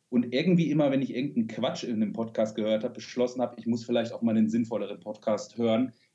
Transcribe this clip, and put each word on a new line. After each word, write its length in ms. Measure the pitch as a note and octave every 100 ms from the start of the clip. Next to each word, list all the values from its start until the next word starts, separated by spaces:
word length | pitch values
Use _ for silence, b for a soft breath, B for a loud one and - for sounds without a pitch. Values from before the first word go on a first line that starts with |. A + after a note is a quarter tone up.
| _
Und 240 | B2 A#2
irgendwie 380 | B2+ E3+ E3+ D#3
immer, 200 | D3+ C#3+
wenn 120 | C3+
ich 120 | C3
irgendeinen 340 | B2+ C#3 A#2+ A2
Quatsch 360 | - C3 -
in 120 | B2 A2
einem 180 | G#2
Podcast 420 | - A2+ - A2 -
gehört 260 | G#2+ A2
hab, 120 | A#2+
beschlossen 480 | - - B2 B2 B2+
hab, 160 | A#2+ -
ich 80 | A2+
muss 180 | A#2
vielleicht 300 | - A#2+ A2+
auch 80 | -
mal 140 | A#2 A2
einen 120 | G#2+
sinnvolleren 520 | A2+ A#2 G#2+ G2+ -
Podcast 580 | G#2+ G#2+ A2 G#2 - -
hören, 340 | A#2 A2+ B2+ B B